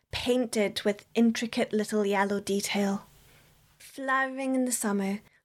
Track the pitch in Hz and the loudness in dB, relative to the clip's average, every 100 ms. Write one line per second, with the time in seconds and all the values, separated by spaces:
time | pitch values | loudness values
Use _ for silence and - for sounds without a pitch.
0 | _ - - 254 240 226 202 208 214 202 | _ -4 0 0 0 0 0 0 -2 -2
1 | - - 233 226 233 - - 214 214 214 | -2 2 4 2 -2 -2 0 0 0 0
2 | 202 202 202 202 202 196 - 202 196 196 | 2 2 0 0 0 -2 0 0 0 -2
3 | - - - - - _ _ - - - | -6 -20 -20 -20 -20 _ _ -20 -18 -6
4 | 269 262 262 262 269 262 254 233 214 202 | 0 0 0 -2 0 0 0 0 0 0
5 | 196 208 - _ | 0 -4 -8 _